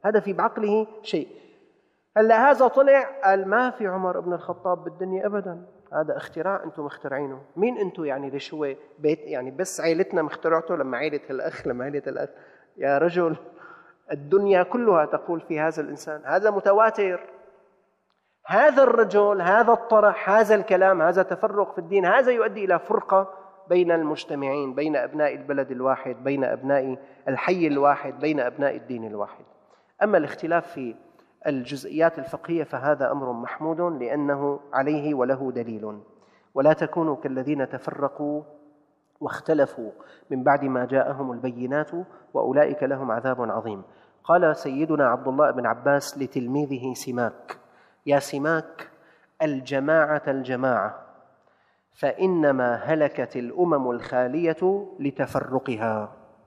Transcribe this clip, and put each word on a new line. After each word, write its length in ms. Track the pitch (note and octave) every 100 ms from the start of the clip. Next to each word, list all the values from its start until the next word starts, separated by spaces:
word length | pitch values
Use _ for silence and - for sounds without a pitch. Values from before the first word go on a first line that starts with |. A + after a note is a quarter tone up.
| G3
هذا 140 | G#3+
في 140 | G3+
بعقله 540 | F3 G#3+ A3+ G#3+ G#3 G#3+ -
شيء. 260 | - E3+ C#3 - - _ _ _ _ _ _ -
هلا 320 | A3 A3+ C4+
هذا 180 | B3+ B3+
طلع 420 | C4 C#4 C#4 C4 -
قال: 240 | G3 G3 F#3+
"ما 220 | G#3+ B3+
في 180 | A#3 G#3
عمر 320 | F#3 F#3 F3+
بن 140 | F3
الخطاب 500 | F3 F3 F3 F#3+ F3
بالدنيا 420 | E3 E3 F#3 F#3+ G#3
أبدًا، 400 | G3+ F#3+ E3+ F3+ _ _
هذا 240 | D3+ D#3 C#3
اختراع 460 | - D#3+ E3 G3
أنتم 220 | D#3+ D#3 C#3+
مخترعينه." 560 | - C#3+ C3+ C#3+ C3+ C#3+ E3
مين 220 | A3 A#3+
أنتم 280 | F#3+ - D3+
يعني؟ 240 | C3+ C#3
ليش 240 | C#3 -
هو 220 | D#3 C#3+ C3+ - -
بيت، 200 | D3+ D#3+
يعني 320 | - C#3+ C3
بس 300 | C3+ C#3+ -
عيلتنا 400 | D#3+ E3 F3 F3
مخترعته؟ 540 | D#3 - E3 E3 E3 F3
لما 220 | C3 B2
عيلة 240 | D3+ D3 -
الأخ، 380 | C3 D#3 - -
لما 160 | B2
عيلة 200 | C3 C#3+ -
الأخ، 220 | - D3 - - _ _ -
يا 200 | C3+ C#3
رجل، 400 | E3 E3+ E3+ D#3 - - - - - _ _
الدنيا 520 | D3+ C#3+ F#3+ G3+ F#3+
كلها 420 | F3+ B3 A#3 F3 D3+
تقول 360 | D3 - E3+
في 180 | - D#3
هذا 220 | D#3 D#3+
الإنسان، 400 | D3 C#3+ - D3+ C3+
هذا 260 | E3+ G#3+
متواتر. 680 | G3+ G3 G3+ A3 A3 G3 F3+ - - - _ _ _ _ _ _ _ _ _ -
هذا 360 | G3 D4+ C4+
الرجل، 580 | C4 A#3 G#3+ G3+ G3+ G3+
هذا 320 | F3 G#3 A#3
الطرح، 560 | A#3 - A3 G#3 - -
هذا 260 | G#3 G#3+ G#3+
الكلام، 460 | F#3 F#3 F#3+ F#3+
هذا 220 | E3 F3+
تفرق 480 | F#3 F3+ A3 G3+ F#3+
في 80 | -
الدين، 260 | E3 G3 F3
هذا 260 | A3+ B3+
يؤدي 340 | A#3+ A3 G3+ G3
إلى 140 | E3+
فرقة 540 | - - - F#3+ G3 - - - -
بين 220 | F3 E3+
المجتمعين، 840 | E3 D#3 D3+ - D3 C#3 C#3+ C#3 C3
بين 200 | D#3 D3
أبناء 380 | B2+ D3+ D3
البلد 380 | C#3 C3+ C#3 C3+
الواحد، 520 | B2 C3 C3 - A#2+
بين 200 | B2+ C#3
أبناء 540 | B2+ A#2+ C3 C#3 C3 B2+ - - -
الحي 400 | C3 - F#3 D#3+
الواحد، 520 | C#3+ C#3+ C#3 C#3 C3
بين 200 | D3 D3+
أبناء 360 | B2 B2 C#3 -
الدين 320 | - B2 A2
الواحد. 380 | G#2 G#2 - - _ _ _ _ _
أما 140 | G#3+ F#3+
الاختلاف 500 | D3 - E3+ E3+ D#3+
في 280 | - B2 A2 _ _ _ _ -
الجزئيات 720 | C#3 B2 C#3 - D3 E3 D#3+
الفقهية 440 | C3+ D3 - E3+
فهذا 480 | D3 C3 C3+ C#3+ C3+
أمر 200 | C#3 C3
محمود 500 | A#2 A#2+ - D#3 D#3+
لأنه 800 | F3 D#3 A#2+ D3 C#3+ C#3+ C#3+ C#3+ -
عليه 400 | C3+ C3+ D3+ D3
وله 380 | C#3+ B2 C3+ C3+
دليل. 480 | B2 A#2 A2 G#2+ G#2 G2+ _ _ _ _
"ولا 200 | - C#3+
تكونوا 420 | D#3 D3+ E3+ D#3+ C#3+
كالذين 540 | C#3 C3 C3 C#3+ B2+
تفرقوا 720 | C3 - - C#3 - D3 D3+ D3+ - _ _ _ _ _ _
واختلفوا 720 | C#3+ - - D#3 C3+ - A2 - - - _
من 140 | C3+
بعد 200 | C3 C#3+ C#3
ما 200 | B2+ B2
جاءهم 460 | C3+ C3 C3+ C3+
البينات 600 | A#2+ B2+ A#2+ B2 C#3+ D3+ E3+ F#3 - _
وأولئك 500 | C3 A#2 C3+ D3 C#3
لهم 280 | C3+ C3+ C3+
عذاب 300 | A2+ B2+ B2
عظيم." 420 | A#2 A2 A2 G2+ F#2+ _ _ _
قال 320 | - E3+ E3+ D#3
سيدنا 520 | D3 C3+ D#3 D3+ C3
عبد 200 | B2 C3
الله 240 | C3 D3
بن 140 | B2+ A#2+
عباس 520 | A#2+ B2 C#3+ - -
لتلميذه 760 | C3 C#3 B2 C#3 D3 C3+ B2+
سماك: 640 | B2 - B2 A#2 - - - _ _ _ _ -
"يا 140 | C#3+
سماك، 680 | C#3 C#3+ D3 E3 D#3 - - _ _ _ _ _
الجماعة 840 | D#3 C3+ B2+ C#3 C#3 D#3+ D3+ D3+ D3
الجماعة، 760 | C3+ B2+ B2+ C3 A#2 G2+ - - - _ _ _ _ _ _ _ _
فإنما 760 | C#3+ - F#3+ F3+ D3 C3+ B2 A#2+
هلكت 600 | A2+ D#3 D3 - B2 C3
الأمم 560 | A#2+ A#2+ F3 D3+ B2+
الخالية 960 | A#2+ - B2+ B2+ D3 E3 D#3+ F3+ G3+ G3+ -
لتفرقها." 1120 | C#3+ - C3+ C#3+ - C3 - A2+ A2+ A2 G#2 - - _